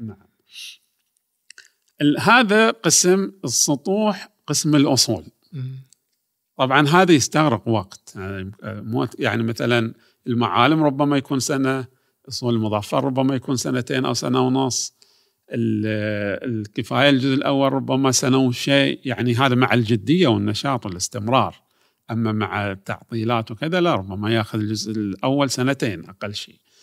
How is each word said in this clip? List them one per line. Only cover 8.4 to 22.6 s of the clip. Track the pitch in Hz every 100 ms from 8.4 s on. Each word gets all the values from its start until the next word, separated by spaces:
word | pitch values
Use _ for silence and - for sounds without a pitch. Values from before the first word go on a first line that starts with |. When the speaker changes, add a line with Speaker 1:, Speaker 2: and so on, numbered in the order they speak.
| 95 -
Speaker 1:
مو-، | 107 104 110 123 131 -
يعني | 120 113
مثلًا | 113 113 120 120 113 - _ _ -
المعالم | 120 110 104 131 160
ربما | 151 135 143 143
يكون | 131 135
سنة، | 139 135 135 135 127 _ _ _ -
أصول | - 123
المظفر | 113 107 107 - -
ربما | 139 131 135
يكون | 131 147 127
سنتين | - 127 120 131
أو | 131
سنة | 117 147 127 127
ونص، | 131 131 - - - _ _ _ _ _
ال-، | 123 117 107 107 107 107 104 101 92 127
الكفاية | 110 104 - 110 127 143
الجزء | 131 135
الأول | 135 135 139 135
ربما | 135 123 135 135
سنة | 123 123 131
وشيء، | 131 120 143 139 139 -
يعني | 135 113 123
هذا | 117 135
مع | 123 123
الجدية | 120 110 113 101 175 147
والنشاط | 104 104 107 139 127 101
والاستمرار. | 87 - - 107 131 98 - _ _ _ _ -
أما | 113 110
مع | 107 95 101